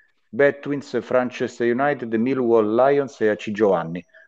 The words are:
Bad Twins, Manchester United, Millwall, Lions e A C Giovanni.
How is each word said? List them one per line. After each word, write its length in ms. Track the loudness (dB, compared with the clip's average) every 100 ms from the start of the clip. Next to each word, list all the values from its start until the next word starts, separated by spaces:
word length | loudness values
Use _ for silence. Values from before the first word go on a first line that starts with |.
| _ _ _
Bad 240 | 0 2 0
Twins, 340 | -6 -8 -6 -6 -2
Manchester 640 | 0 -2 -4 -6 -2 0
United, 400 | 0 -2 -2 -4
Millwall, 600 | -2 0 0 2 4 4
Lions 460 | 4 4 2 -2 -2
e 80 | -2
A 80 | -2
C 160 | -4
Giovanni. 520 | 0 2 2 -2 -10 -14 -20